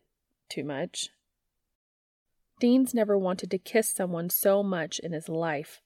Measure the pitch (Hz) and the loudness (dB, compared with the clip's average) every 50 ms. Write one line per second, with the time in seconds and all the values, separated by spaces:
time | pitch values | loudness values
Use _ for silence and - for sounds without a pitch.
0 | _ _ _ _ _ _ _ _ _ - - 160 135 151 139 139 170 180 - - | _ _ _ _ _ _ _ _ _ -12 -10 -8 -8 -6 -6 -6 -8 -8 -8 -10
1 | - - _ _ _ _ _ _ _ _ _ _ _ _ _ _ _ _ _ _ | -10 -10 _ _ _ _ _ _ _ _ _ _ _ _ _ _ _ _ _ _
2 | _ _ _ _ _ _ _ _ _ _ _ - 247 240 247 262 262 247 240 233 | _ _ _ _ _ _ _ _ _ _ _ 2 4 6 6 6 4 4 2 0
3 | 214 208 202 196 190 180 185 180 - 180 196 185 - - - 226 233 - - - | 2 4 4 2 2 0 -2 -2 -4 -4 -4 -6 -4 0 0 0 2 0 -2 -2
4 | 190 180 175 165 170 175 - - - 202 196 202 202 196 185 170 151 170 - - | -2 -2 -2 -4 -4 -2 -2 2 4 4 4 4 2 0 -2 -2 -4 -4 -6 -8
5 | - 165 165 156 165 - 160 165 170 165 151 143 156 - - - _ | -8 -6 -8 -8 -6 -4 -4 -2 -2 -2 -2 -4 -6 -10 -16 -20 _